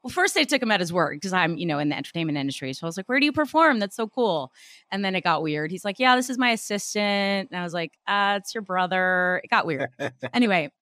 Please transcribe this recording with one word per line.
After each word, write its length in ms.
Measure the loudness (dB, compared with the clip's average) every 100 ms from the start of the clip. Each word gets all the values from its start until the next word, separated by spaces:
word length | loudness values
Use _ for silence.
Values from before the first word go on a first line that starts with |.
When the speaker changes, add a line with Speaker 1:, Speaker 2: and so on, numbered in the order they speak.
Speaker 1:
well, 100 | -6
first 240 | 0 2 2
I 60 | 2
took 160 | 2
him 100 | 2
at 100 | 2
his 100 | 2
word 300 | 0 0 -2
'cause 100 | -2
I'm, 260 | 2 2 0
you 80 | -2
know, 140 | 0
in 80 | 0
the 80 | -2
entertainment 420 | -4 -4 -2 -2
industry. 360 | -4 -6 -8
So 120 | -6 -8
I 40 |
was 80 | -8
like, 100 | -2
"Where 120 | 2
do 40 | 2
you 60 |
perform? 480 | 2 0 4 4 4
That's 160 | 0 -4
so 120 | -6
cool." 420 | 0 0 0 -4 -10 -20 -20 _
And 120 | -4
then 120 | -2 0
it 60 |
got 180 | 0 0
weird. 300 | 0 -2 -4
He's 140 | -6 -6
like, 120 | 0
"Yeah, 200 | 4 4
this 120 | 2
is 80 | 0
my 120 | 0
assistant." 1000 | 0 -2 -4 -4 -2 0 2 0 0 -4
And 60 | -6
I 60 |
was 100 | -6
like, 200 | -4 -6 -8 -2
"Uh, 300 | 2 2 0
it's 120 | -4
your 80 | -8
brother." 760 | -4 -2 0 2 2 2 2 0 0
It 40 |
got 160 | 0 2
weird. 240 | -2 -4 -6
Speaker 2:
<laughs> 340 | -8 -6 -4
Speaker 1:
Anyway, 380 | 2 2 2 0 -4